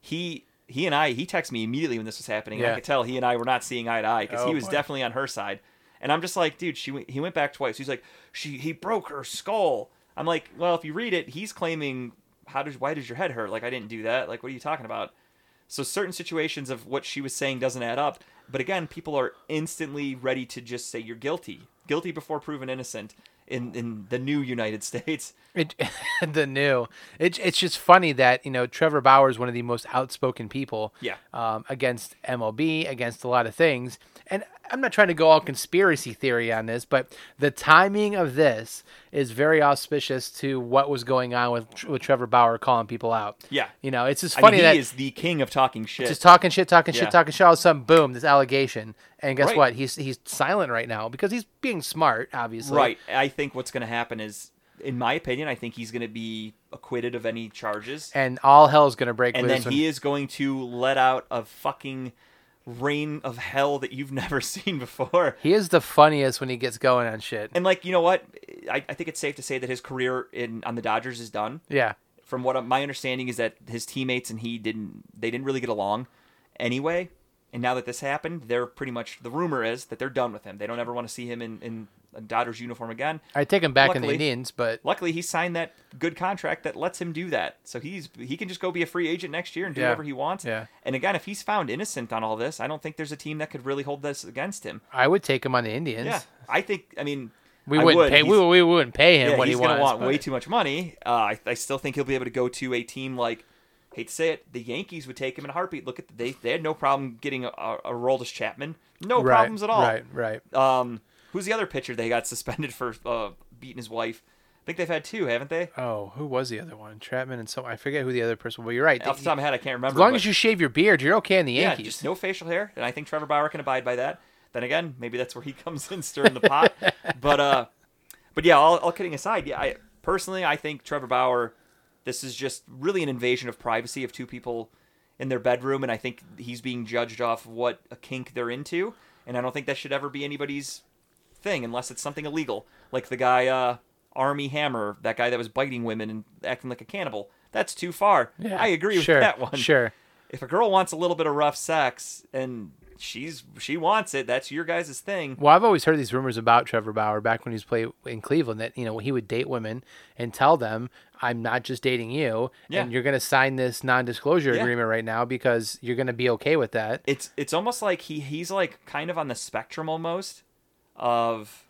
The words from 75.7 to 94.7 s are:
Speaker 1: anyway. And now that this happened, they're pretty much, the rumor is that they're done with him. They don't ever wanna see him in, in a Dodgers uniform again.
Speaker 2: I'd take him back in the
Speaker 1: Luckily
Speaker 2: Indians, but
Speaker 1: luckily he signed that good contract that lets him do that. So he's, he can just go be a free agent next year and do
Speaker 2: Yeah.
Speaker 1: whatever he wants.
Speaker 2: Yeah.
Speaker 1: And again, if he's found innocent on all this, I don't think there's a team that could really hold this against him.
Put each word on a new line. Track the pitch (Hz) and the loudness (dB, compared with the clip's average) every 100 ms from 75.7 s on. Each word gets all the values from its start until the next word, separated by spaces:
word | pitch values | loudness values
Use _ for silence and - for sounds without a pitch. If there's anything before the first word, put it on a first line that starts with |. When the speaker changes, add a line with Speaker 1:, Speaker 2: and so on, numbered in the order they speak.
| 104 101 107 127 _ _ _ _ _ | -2 -2 -2 -6 _ _ _ _ _
Speaker 1:
anyway. | 120 127 147 175 180 _ _ _ _ | -4 -2 -2 -2 -6 _ _ _ _
And | 120 | -4
now | 123 127 | -2 -2
that | 123 | -4
this | 123 | -8
happened, | 139 147 160 170 113 | -4 -4 -6 -10 -2
they're | 120 123 | -2 -2
pretty | - 139 | -8 -10
much, | 120 113 - | -8 -10 -14
the | 123 | -10
rumor | 135 175 139 | -4 -2 -2
is | 113 123 - | -2 -4 -8
that | 113 | -8
they're | 131 | -6
done | 127 123 | -2 -2
with | 104 | -4
him. | 104 101 | -14 -10
They | 104 | -8
don't | 117 | -6
ever | 120 | -6
wanna | 120 117 | -6 -8
see | - 120 | -10 -10
him | 120 | -8
in, | 117 110 | -10 -10
in | 117 113 107 _ _ | -12 -12 -14 _ _
a | - | -20
Dodgers | 110 113 123 113 | -4 -2 -2 -4
uniform | 120 117 117 | -12 -12 -12
again. | 113 139 156 _ | -6 -6 -6 _
Speaker 2:
I'd | 143 143 | -2 2
take | 196 | 4
him | 165 | 4
back | 135 139 165 | 4 4 4
in | |
the | 143 | 0
Speaker 1:
Luckily | 143 | 0
Speaker 2:
Indians, | 151 123 127 | 0 -2 -6
but | - 120 113 | -4 -4 -2
Speaker 1:
luckily | - 190 175 | -4 -2 -2
he | 165 | -4
signed | 175 170 175 170 | -4 -2 -2 -4
that | 165 _ _ 131 | -6 _ _ -6
good | 165 160 | -6 -2
contract | 185 196 165 160 | -4 -4 -4 -4
that | - - | -6 -4
lets | 170 - | -6 -4
him | 170 | -8
do | 160 180 | -6 -4
that. | 135 80 - | -4 -4 -8
So | - 120 | -14 -12
he's, | 143 190 139 - | -12 -12 -14 -16
he | 123 147 | -10 -8
can | 202 | -8
just | 185 | -6
go | 185 | -6
be | 175 | -2
a | 165 | -4
free | 175 165 | -2 -2
agent | 170 175 | -2 -6
next | 156 175 - | -8 -8 -8
year | 185 | -8
and | |
do | 131 | -2
Speaker 2:
Yeah. | 127 | 0
Speaker 1:
whatever | 117 | 0
he | 147 | -4
wants. | 131 147 - | -6 -6 -4
Speaker 2:
Yeah. | 123 110 113 _ | -4 -6 -8 _
Speaker 1:
And | - | -6
again, | 131 180 190 | -2 -2 -2
if | |
he's | - 202 | -4 -12
found | - 208 147 | -2 -2 -2
innocent | 123 208 - 117 | -4 -6 -8 -6
on | 113 | -4
all | 110 110 | -4 -2
this, | 120 160 | -4 -6
I | 123 | -8
don't | 151 | -8
think | 160 151 | -10 -10
there's | 151 | -10
a | 147 | -10
team | 151 151 | -10 -8
that | 151 | -8
could | 151 127 | -10 -6
really | 139 | -6
hold | 143 143 | -4 -6
this | 143 139 - | -6 -8 -10
against | 120 170 202 | -8 -8 -8
him. | 107 | -10